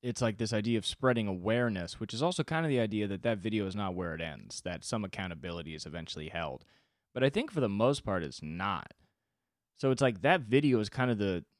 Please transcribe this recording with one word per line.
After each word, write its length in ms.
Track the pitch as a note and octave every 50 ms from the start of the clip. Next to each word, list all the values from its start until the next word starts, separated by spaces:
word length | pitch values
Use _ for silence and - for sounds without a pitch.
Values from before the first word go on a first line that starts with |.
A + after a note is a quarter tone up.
| -
it's 180 | A#2+ A#2 -
like 160 | B2 A2+ G#2+
this 160 | G2+ A#2 G#2+ A#2
idea 240 | G#2+ G#2 A#2 A#2
of 80 | A2 G2
spreading 420 | - - - - C3 B2 A#2 A2
awareness, 720 | G2+ F#2+ F2+ F2+ G#2 A2+ A#2+ B2 A#2+ G#2+ F#2 F2 E2+ - -
which 140 | A#2 G#2 -
is 100 | A2+ C#3
also 220 | F3 F3+ - D3
kind 220 | - D#3+ D#3+ E3
of 20 | D#3
the 100 | C#3 B2
idea 280 | A2+ G#2+ G#2 G#2+ G#2
that 160 | G2+ G2 F#2 -
that 160 | A#2 A2+ G#2
video 280 | F2 A2 G#2+ A2 G2+
is 80 | F#2+ F#2
not 200 | G#2 G#2 F#2+ F2+
where 200 | F2+ F#2 E2+ D#2+
it 60 | D#2+
ends, 400 | E2 D#2+ D2 A#1 G1+ - - -
that 240 | - F2+ F2 D#2+ -
some 180 | - - A2+ G#2
accountability 720 | F#2+ - - G2 F#2 E2+ D#2+ C2+ F2+ E2+ E2+ D#2 D#2 D#2+
is 120 | D#2+ -
eventually 420 | D#2+ D2 E2+ E2 - - D#2+ D2+ D2+
held. 340 | - E2+ E2 D2+ C2+ - - _ _ _ _ _ _ _ _ _ _
But 100 | B2 B2+
I 60 | C#3
think 200 | C#3+ G#3 C4+ D#4+
for 100 | - E3
the 100 | C3 G#2+
most 340 | G2 G2+ A2+ B2+ C#3+ - -
part, 180 | G#2+ G2 F2+ E2
it's 200 | C#2+ B1+ - -
not. 500 | D#2 D#2+ E2+ F#2+ G2+ F#2+ D#2 - - - _ _ _ _ _ _ _ _ _ _ _ _ _ _ _ _ _
So 120 | - C3+
it's 120 | C3 B2 C3+
like 180 | B2+ A2+ F#2
that 220 | E2 D3 F3 F3+ B2+
video 360 | G#2+ A#2 C3+ D3 D3 B2+ A2+
is 120 | G#2+ G#2
kind 200 | - - B2+ B2+
of 60 | A#2+
the 300 | G2+ G#2 G2 F#2 F2 D#2 _ _